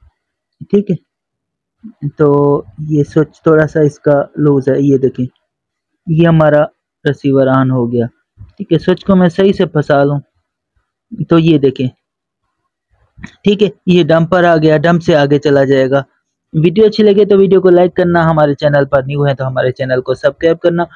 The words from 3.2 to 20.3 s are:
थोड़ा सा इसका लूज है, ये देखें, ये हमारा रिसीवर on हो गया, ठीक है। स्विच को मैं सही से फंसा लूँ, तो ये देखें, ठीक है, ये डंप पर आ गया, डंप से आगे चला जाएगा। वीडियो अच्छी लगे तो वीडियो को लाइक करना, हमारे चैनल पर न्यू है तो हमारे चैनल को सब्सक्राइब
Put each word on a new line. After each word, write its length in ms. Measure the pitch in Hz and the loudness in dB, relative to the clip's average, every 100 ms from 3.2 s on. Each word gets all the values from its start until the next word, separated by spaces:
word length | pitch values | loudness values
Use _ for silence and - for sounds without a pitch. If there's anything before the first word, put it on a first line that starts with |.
| 151 _ - | -2 _ 0
थोड़ा 200 | 156 151 | 0 0
सा 160 | 160 | 0
इसका 320 | 147 147 - 143 - - | -2 -2 -2 0 -2 -2
लूज 300 | 147 139 131 | 0 0 -2
है, 120 | 139 | -2
ये 160 | 139 135 | 0 0
देखें, 260 | 131 - 127 _ _ _ _ _ _ _ - | -2 -4 -10 _ _ _ _ _ _ _ -6
ये 200 | 160 170 | 0 2
हमारा 360 | 160 156 147 156 _ _ _ | 2 2 2 0 _ _ _
रिसीवर 440 | 147 135 139 135 131 | -6 -4 -2 0 0
on 200 | 131 131 | 0 0
हो 160 | 131 120 | -2 -2
गया, 200 | 120 117 _ _ _ - - | -4 -6 _ _ _ -20 -14
ठीक 140 | 202 | -4
है। 60 | 160 | -4
स्विच 240 | - 185 | -2 -4
को 120 | - 190 | 0 0
मैं 120 | 180 | 0
सही 220 | 165 196 | 0 0
से 140 | 196 175 | 0 -2
फंसा 360 | 151 143 143 | -4 0 0
लूँ, 160 | 143 143 - _ _ _ _ _ _ _ - - | 0 -2 -8 _ _ _ _ _ _ _ -18 -10
तो 140 | 156 170 | -2 0
ये 180 | 165 151 | 2 2
देखें, 300 | 139 131 127 - _ _ _ _ _ _ _ _ _ _ _ - - _ | 0 -2 -6 -8 _ _ _ _ _ _ _ _ _ _ _ -20 -20 _
ठीक 180 | 190 202 | -2 0
है, 80 | 208 - - | -2 -4 0
ये 160 | 175 | 0
डंप 260 | 156 165 165 | 2 0 0
पर 140 | 185 | 0
आ 120 | 175 165 | 2 2
गया, 200 | 156 151 | 2 0
डंप 200 | 160 170 | 0 -2
से 140 | 170 156 | 0 0
आगे 220 | 139 143 | 2 0
चला 240 | 147 143 135 | 0 0 2
जाएगा। 380 | 135 131 139 131 _ _ _ _ | 0 0 -2 -4 _ _ _ _
वीडियो 320 | 160 160 175 214 | -2 0 2 0
अच्छी 160 | 214 | 2
लगे 220 | 214 196 | 2 2
तो 120 | 202 196 | 2 2
वीडियो 240 | 196 190 | 2 2
को 100 | 185 | 4
लाइक 220 | 175 180 | 2 2
करना, 300 | - 180 170 | 0 0 0
हमारे 320 | 165 160 147 | 0 0 0
चैनल 300 | 139 151 143 139 | 0 -2 0 0
पर 180 | 139 135 | -2 -4
न्यू 160 | 143 | -4
है 100 | 143 | -4
तो 100 | 135 | -4
हमारे 260 | 131 127 127 | -6 -4 -4
चैनल 280 | 127 131 127 | -4 -4 -4
को 140 | 127 | -4
सब्सक्राइब 440 | 127 147 | -4 -4